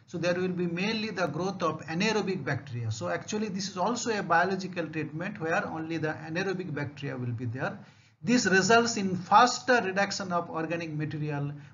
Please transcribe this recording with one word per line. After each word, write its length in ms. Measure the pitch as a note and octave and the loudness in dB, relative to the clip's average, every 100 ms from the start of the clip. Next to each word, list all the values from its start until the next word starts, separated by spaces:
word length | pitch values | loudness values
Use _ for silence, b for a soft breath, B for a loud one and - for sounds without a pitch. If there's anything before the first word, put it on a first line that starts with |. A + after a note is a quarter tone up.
| B | B
So 120 | F3 | -2
there 180 | F3 F3+ | 0 2
will 140 | F#3 | 0
be 180 | F3 F3 | 0 -2
mainly 420 | E3+ G#3 A3 A3 | 0 -2 -2 -2
the 180 | F#3 F3 | -2 -2
growth 360 | D#3 F#3+ F#3+ | 0 -4 -2
of 180 | E3 D3+ D3 | -2 -2 -4
anaerobic 580 | E3 A3 G#3+ F#3+ F3 | 0 2 2 0 -2
bacteria. 480 | C#3+ C3 - A#2+ A2+ | -2 -4 -4 -6 -4
So 160 | - F3 | -4 -2
actually 400 | E3+ - G#3+ G#3+ | -4 -4 -4 -2
this 220 | F#3 - | -4 -4
is 80 | F3+ | -2
also 400 | F#3 A#3+ B3+ G#3 | 0 0 -2 -2
a 40 | |
biological 640 | E3 E3+ F#3 F#3+ F#3+ F3+ D#3 | 2 4 4 0 -4 -4 -4
treatment 520 | D#3 D3 D3+ F#3+ G#3 | -4 -6 -6 -6 -4
where 260 | D#3+ F#3+ - | 0 0 -2
only 320 | D#3+ D#3+ E3 | -6 -4 -2
the 120 | D#3 | -2
anaerobic 640 | D#3 D#3+ E3 F#3+ F3+ F3+ | -4 -6 -4 -2 -2 -4
bacteria 440 | D3 C#3+ - C#3+ C3 | -6 -6 -6 -8 -6
will 140 | B2 | -4
be 140 | A#2 B2 | -4 -4
there. 340 | B2+ F3+ G3+ B B B B | -4 -6 -6 B B B B
This 240 | D#3+ A#3+ F#3+ | 2 4 6
results 520 | F#3+ F#3+ A#3 A#3 G#3+ | 6 8 6 6 0
in 180 | F#3+ F3+ | -2 -2
faster 680 | - G#3 B3 - - A#3+ | 6 8 8 4 2 4
reduction 520 | F#3 F#3 G3 - F#3 | 4 0 0 -2 -2
of 160 | F3 E3+ | -2 -2
organic 420 | D#3+ D#3+ E3+ E3 | -4 -2 -4 -4
material 600 | D3+ D3+ D3+ D3+ C#3+ C#3+ - B | -4 -4 -4 -4 -2 -4 -6 B